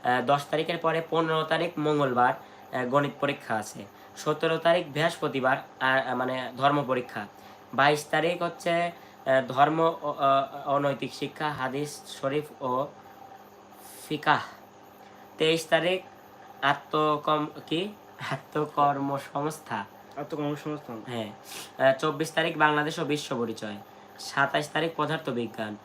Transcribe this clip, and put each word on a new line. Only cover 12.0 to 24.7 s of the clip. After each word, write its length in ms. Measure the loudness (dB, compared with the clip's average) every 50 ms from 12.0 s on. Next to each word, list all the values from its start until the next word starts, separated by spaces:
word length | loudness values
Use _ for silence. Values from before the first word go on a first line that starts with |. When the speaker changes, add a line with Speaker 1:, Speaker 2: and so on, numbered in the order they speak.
| -14 -16
Speaker 1:
শরীফ 560 | -12 -6 -4 -2 -2 -2 -4 -4 -12 -8 -4
ও 240 | -2 0 0 -2 -4 -6 -16 -20 -20 -20 -20 -20 -20 -20 -20 -20 -20 -20 -20 -20 -20 -20 -20 -20 -18 -18 -18 -8 -6
ফিকাহ। 320 | -6 -2 2 2 2 2 0 -6 -14 -18 -20 -20 -20 -20 -20 -20 -20 -20 -20 -20 -20 -20 -20 -20 -4 0
তেইশ 280 | 2 2 2 2 2 2
তারিখ 320 | 2 2 4 2 0 -2 -4 -10 -20 -20 -20 -20 -20 -20 -20 -20 -12 -2
আত্মকম-, 1000 | 0 0 0 0 -2 -2 0 2 4 4 2 0 2 0 0 2 0 -4 -6 -14 -6 -4
কি? 220 | -2 -2 -2 -4 -8 -14 -20 -20 -16 -12 -6 -6
আত্মকর্মসংস্থা। 1500 | -6 -6 -8 -6 -4 -2 -2 -2 2 4 4 4 4 2 0 -2 -2 -4 -6 -6 -6 -2 -2 -2 -4 -6 -10 -8 -6 -6 -6 -8 -14 -20 -20 -16 -10 -10
Speaker 2:
আত্মকর্মসংস্থান। 840 | -8 -8 -4 -4 -2 -2 -2 -4 -6 -8 -8 -8 -8 -10 -12 -12 -10 -8
Speaker 1:
হ্যাঁ। 220 | -6 -6 -6 -6 -8 -14 -16 -16 -14 -14 -14 -14 -4 4
আহ, 200 | 4 4 4 4
চব্বিশ 320 | 0 -2 0 0 -4 -2 0
তারিখ 220 | 0 0 0 2 4
বাংলাদেশ 420 | 4 4 4 4 0 0 -2 -4
ও 60 | -2
বিশ্ব 320 | -2 -2 -2 -2 -4 -4 -4
পরিচয়। 380 | -4 -4 -6 -8 -8 -10 -10 -12 -14 -18 -20 -20 -20 -20 -18 -14
সাতাইশ 500 | -12 -6 0 0 0 2 2 -2 -2 -2